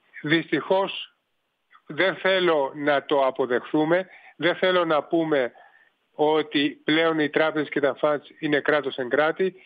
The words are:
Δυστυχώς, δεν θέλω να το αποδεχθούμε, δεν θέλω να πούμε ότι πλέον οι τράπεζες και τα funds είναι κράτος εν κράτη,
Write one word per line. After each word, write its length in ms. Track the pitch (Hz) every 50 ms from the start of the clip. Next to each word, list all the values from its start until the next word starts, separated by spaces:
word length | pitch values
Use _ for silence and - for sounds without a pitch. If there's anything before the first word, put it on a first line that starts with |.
| _ _ _ - -
Δυστυχώς, 920 | 147 160 165 156 - - 147 - - 190 190 196 185 - - - - _ _ _ _ _ _ _ _ _ _ _ _ _ - _
δεν 280 | _ 160 143 175 190 160
θέλω 560 | - - 185 190 185 180 170 165 147 135 131 -
να 300 | 151 143 147 147 139 135
το 220 | - 156 143 135
αποδεχθούμε, 800 | 131 127 - 131 120 123 117 - - - 151 156 156 170 180 190 - - - - - -
δεν 180 | - 147 170 170
θέλω 300 | - - 185 180 180 175
να 180 | 165 160 147 139
πούμε 500 | - - 170 165 156 151 139 127 117 - - - _ _ _ _ _ _ _ _ _ _
ότι 680 | - 151 151 156 156 151 151 - 151 139 156 - - _
πλέον 340 | - 151 160 165 165 160 160
οι 100 | 151 143
τράπεζες 400 | - 151 156 156 151 156 143 -
και 120 | - 147
τα 160 | 139 139 123 -
funds 220 | - 151 151 139 - - - -
είναι 220 | 156 151 147 139
κράτος 360 | 135 - 147 151 135 135 120
εν 120 | - 131 120
κράτη, 460 | 123 135 151 156 160 - 190 190 185 - -